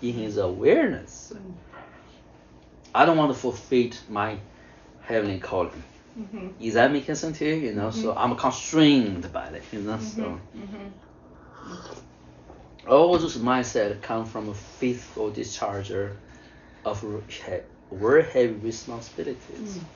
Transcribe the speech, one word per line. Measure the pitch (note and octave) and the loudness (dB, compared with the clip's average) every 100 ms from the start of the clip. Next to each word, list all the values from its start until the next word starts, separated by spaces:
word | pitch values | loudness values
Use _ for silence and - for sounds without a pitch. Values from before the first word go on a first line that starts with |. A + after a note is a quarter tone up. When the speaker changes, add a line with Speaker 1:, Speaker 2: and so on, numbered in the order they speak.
Speaker 1:
in | A#2+ | -4
his | A#2 A2 G2+ | -4 -4 0
awareness. | F#2 F#2+ B2 C4 C4+ D3 - - - G#3 | 0 4 6 6 4 0 -8 -18 -18 -16
Speaker 2:
Mm. | F#3+ F3 - - - - - - - - - - - - - | -16 -18 -18 -20 -20 -20 -20 -20 -20 -20 -20 -20 -20 -20 -4
Speaker 1:
"I | - D#3 | 6 6
don't | D#3+ | 8
want | D3+ | 4
to | B2 | 2
forfeit | B2 G#2+ - B2+ A#2 - - | -2 -4 0 2 2 -2 -8
my | G#2 G#2+ G#2 - - - - - - | -4 -2 -4 -12 -20 -20 -20 -20 -20
heavenly | - A2+ G#2 F#2+ | -2 0 0 -4
calling." | - F#2+ F2 D2+ D2+ - - A#3 | -4 -2 -2 -6 -18 -20 -20 -14
Speaker 2:
Mm-hmm. | G3+ G#3+ F#3 - | -12 -10 -12 -8
Speaker 1:
Is | A2+ | -2
that | G#2+ C3+ | 4 4
making | C#3+ C3 D3+ | 4 -2 -4
sense | D#3+ D3+ | -4 -4
to | D3+ | -2
you? | D#3+ | -2
You | C3+ | -2
know, | G#2 G#2+ | -2 -4
so | A2 A2 | -2 -2
Speaker 2:
Mm-hmm. | - | 0
Speaker 1:
I'm | A#2+ A#2+ | 0 0
constrained | C3+ - - D#3+ D3+ C#3 G#2+ F#2 F2+ | -2 -2 -2 6 8 8 4 -2 -6
by | - - | -8 -10
it, | E2 - | -14 -12
you | A2 | -10
know, | G2+ A2 | -6 -6
so. | A2+ - | -6 -6
Speaker 2:
Mm-hmm. | - F2 - A3+ | -6 -8 -12 -16
Mm-hmm. | G3+ G#3 G3+ - - - - - - - - F3+ - - - - - - - - - - - | -14 -14 -14 -18 -20 -20 -20 -20 -20 -20 -16 -16 -16 -18 -20 -20 -20 -20 -20 -20 -20 -18 4
Speaker 1:
All | C3+ E3+ F3 | 8 8 6
those | E3 A#2 | 2 -2
mindset | A#2+ B2+ A#2+ B2 G#2 G2+ | 2 2 2 0 0 -2
come | - A2+ A2 | -4 -4 -4
from | A2+ G#2+ | -6 -8
a | |
faithful | G2+ - - B2+ B2 - - G#2+ | -8 -14 -4 -2 -2 -8 -6 -4
discharger | G#2 G2+ - G#2 G2+ G2 G2 G2+ G2+ - - - - - - G#2 | -4 -8 -6 -6 -4 -6 -4 -6 -8 -16 -20 -20 -20 -20 -10 -6
of | G#2 | -6
re-, | G#2+ G#2+ - | -6 -8 -10
he-, | - - F2+ - - - | -14 -8 -8 -8 -20 -16
very | F#2+ G#2+ D3 | -2 6 6
heavy | D#3+ C3 A#2+ | 6 4 2
responsibilities. | A2 A2+ A2+ - A#2 - - - B2 - - G#3+ F#3 D#3+ | 2 -6 -8 -10 -12 -12 -8 -8 -8 -12 -14 -12 -10 -14